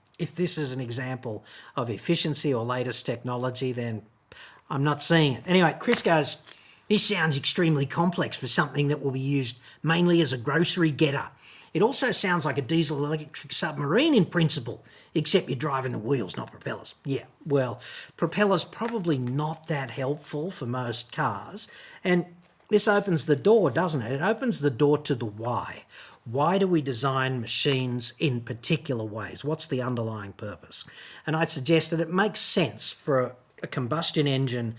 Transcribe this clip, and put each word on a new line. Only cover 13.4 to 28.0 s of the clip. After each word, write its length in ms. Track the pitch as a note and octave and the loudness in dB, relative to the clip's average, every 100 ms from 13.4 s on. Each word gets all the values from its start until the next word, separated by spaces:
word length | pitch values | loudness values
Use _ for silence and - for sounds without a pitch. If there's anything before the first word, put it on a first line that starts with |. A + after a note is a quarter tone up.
| - | 0
submarine 600 | - F3 C#3+ C#3+ G#3 D#4+ | 2 2 -2 0 2 4
in 120 | A#3+ D#3+ | 4 4
principle, 580 | E3+ D#3 C3 A2+ F2+ - - - D#3+ | 2 2 2 -2 -12 -16 -20 -6 0
except 320 | - F#3 - | 4 4 2
you're 80 | B2 | -4
driving 340 | D3+ C3 B2+ | -2 -2 -4
the 80 | A2+ | -4
wheels, 380 | A2 C3+ F2+ - | -2 -2 -2 -6
not 160 | - | -10
propellers." 420 | - - G#2+ - - | -10 -8 -8 -10 -8
Yeah, 200 | C#3+ C3 - _ | -4 -6 -6 _
well, 360 | D#3+ C#3+ B2 A#2 - - - - | 0 2 2 -4 -10 -10 -12 -4
propellers 460 | E3 G3 G3+ F3 | -2 2 2 2
probably 560 | - - A3+ A#3 E3+ C3+ | 0 -6 -6 -2 0 0
not 480 | B2 C#3 D#3 D#3+ F#3+ | 0 -2 -4 -6 -6
that 240 | C#3+ B2 | -4 -6
helpful 640 | C#3 C3 D#3 - D3+ F3+ | -4 -4 -4 -6 -6 -6
for 140 | - A#2+ | -6 -6
most 440 | B2+ A#2+ A2+ - | -4 -4 -6 -6
cars. 560 | - B2+ G2 - G#3 - - - - | -4 -4 -4 -10 -12 -12 -14 -20 -6
And 220 | F#3 F3 F3 - _ _ - | 0 0 -2 -12 _ _ 0
this 160 | G#3 G#3+ | 4 4
opens 400 | G3+ G3+ E3 - | 4 2 0 2
the 80 | |
door, 340 | C3+ F#3+ A3+ D#3 | 2 6 4 4
doesn't 340 | C3+ F3+ D3 | 2 0 -2
it? 100 | A2 | -2
It 100 | C#3 | -2
opens 380 | F#3 A3+ B3 D3+ | -2 0 -2 0
the 100 | C#3+ | 0
door 260 | A#2 D3 D3 | 2 4 4
to 180 | D3 A#2+ | 0 -2
the 100 | A2+ | -4
why. 600 | G#2 A#2 A#2 - - - - - - | -6 -4 -4 -6 -12 -18 -20 -20 -18
Why 320 | A2+ C3 E3 F#3+ | -6 0 2 2
do 100 | F#3+ | 2
we 140 | E3 | 2
design 600 | C3+ A2 C3+ C3 C3 B2+ | 0 0 0 0 0 -2
machines 720 | A2+ - D3 C3 B2+ B2 | -2 0 2 2 0 -2